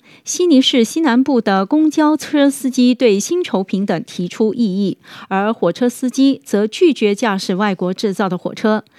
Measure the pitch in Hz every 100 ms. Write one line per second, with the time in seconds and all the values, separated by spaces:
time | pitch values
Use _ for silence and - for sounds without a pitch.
0 | _ - - - 359 262 - 269 226 320
1 | 320 240 269 254 214 196 190 311 311 311
2 | 302 311 - 302 277 269 262 254 247 247
3 | 247 196 - 349 349 196 190 190 202 175
4 | - - 175 - 220 - 226 185 196 -
5 | - - - 190 202 226 170 175 247 -
6 | 254 247 269 262 - 202 214 - 359 247
7 | 208 202 233 196 - 185 208 185 180 185
8 | 214 185 196 180 - - 220 214 -